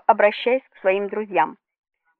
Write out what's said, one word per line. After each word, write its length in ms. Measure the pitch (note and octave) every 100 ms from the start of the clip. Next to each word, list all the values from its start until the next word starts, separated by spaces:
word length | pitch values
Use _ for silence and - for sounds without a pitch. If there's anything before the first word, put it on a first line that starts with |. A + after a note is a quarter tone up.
| -
обращаясь 560 | G#3+ G3+ G#3+ A#3+ C4 -
к 80 | _
своим 300 | G3 F#3+ G3+
друзьям. 480 | G#3 G#3+ F3+ D#3 - _ _ _ _ _